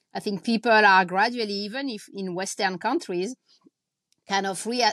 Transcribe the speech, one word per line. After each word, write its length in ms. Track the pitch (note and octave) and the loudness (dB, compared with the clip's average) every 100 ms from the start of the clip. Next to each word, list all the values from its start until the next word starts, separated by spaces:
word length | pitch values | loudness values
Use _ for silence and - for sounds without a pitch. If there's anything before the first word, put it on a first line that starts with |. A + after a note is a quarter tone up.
| _ | _
I 80 | - | -8
think 240 | G#3+ G3+ - | -6 -6 -2
people 260 | A3+ A#3+ | 0 4
are 320 | G#3+ G#3 F#3+ | 6 8 6
gradually, 480 | F3+ F#3 A3+ B3 G#3+ | 4 0 0 -2 -6
even 380 | G3+ G#3 B3 C#4 | -6 -8 -8 -8
if 160 | G#3+ - G3 | -10 -12 -10
in 200 | F#3+ F3 | -8 -6
Western 420 | F#3+ - G3 F3+ | -8 -4 -4 -2
countries, 580 | - D#4 - F3 F#3+ C4 _ _ _ _ _ _ _ _ _ | -2 -4 -4 -6 -6 -8 _ _ _ _ _ _ _ _ _
kind 160 | G3 G3 | -2 -2
of 200 | F#3 G#3+ | -6 -6
re-, 200 | B3 A3 | 0 0